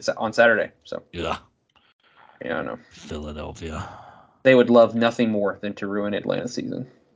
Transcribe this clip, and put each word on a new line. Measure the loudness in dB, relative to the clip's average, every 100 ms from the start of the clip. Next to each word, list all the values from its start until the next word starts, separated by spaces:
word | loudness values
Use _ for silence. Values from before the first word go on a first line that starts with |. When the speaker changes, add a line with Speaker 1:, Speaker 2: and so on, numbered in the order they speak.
| -4 -4
Speaker 1:
on | -2
Saturday. | 4 4 4 0 _ -14
So, | -14 -12
Speaker 2:
Yeah. | -8 -8 -8 _ _ _ _ _ _ _ _ _ -14 -10
Speaker 1:
yeah, | -8
I |
know. | -8 -12 _
Speaker 2:
Philadelphia. | -20 -16 -14 -12 -12 -14 -14 -12 -12 -12 -16 -20 -20 _ _
Speaker 1:
They | 6 6
would | 8
love | 6 6 4
nothing | 0 0 -2
more | 0 -2 -4
than | -8
to | -8 -6
ruin | -4 -4
Atlanta's | -4 -4 -4 -6
season. | -8 -8 -8 -12 _ _